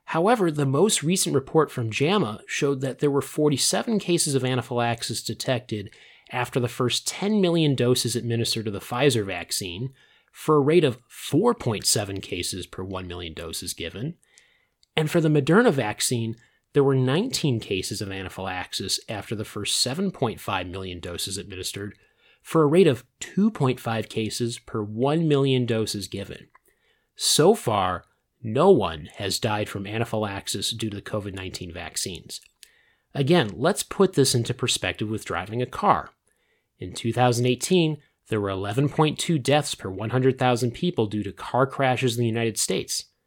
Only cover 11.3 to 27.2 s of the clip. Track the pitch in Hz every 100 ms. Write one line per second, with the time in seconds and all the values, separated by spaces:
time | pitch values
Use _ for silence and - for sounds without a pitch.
11.3 | 143 233 233 123 101 - 120 101 98 -
12.3 | 92 87 95 87 - 95 92 90 87 85
13.3 | 80 82 82 87 - 82 92 139 175 _
14.3 | _ _ _ _ _ _ - 156 175 160
15.3 | 151 135 185 247 139 104 104 - 120 113
16.3 | 113 _ _ _ 147 139 135 127 147 254
17.3 | - 151 113 - 95 - 104 101 95 92
18.3 | - 95 92 87 - 95 - - 107 -
19.3 | 107 107 107 101 - 123 147 196 - 120
20.3 | 90 - 95 90 92 95 87 90 85 -
21.3 | 95 90 92 92 101 104 - _ _ _
22.3 | _ - 160 147 170 175 123 - - -
23.3 | - 214 - 131 123 - 113 110 - 107
24.3 | - 120 120 - 113 104 107 131 160 165
25.3 | 143 135 131 120 113 104 101 92 95 98
26.3 | - - _ _ _ _ _ _ -